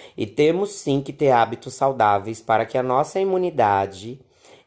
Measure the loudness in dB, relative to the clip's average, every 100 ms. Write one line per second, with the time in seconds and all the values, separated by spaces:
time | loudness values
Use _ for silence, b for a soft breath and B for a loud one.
0 | B B -6 2 2 2 -2 -4 -2 -2
1 | -4 -2 2 4 2 -2 -8 -2 -2 2
2 | 2 2 -2 -8 0 0 0 -2 0 0
3 | 0 -2 0 0 -2 2 2 2 0 -6
4 | -16 -16 _ B B B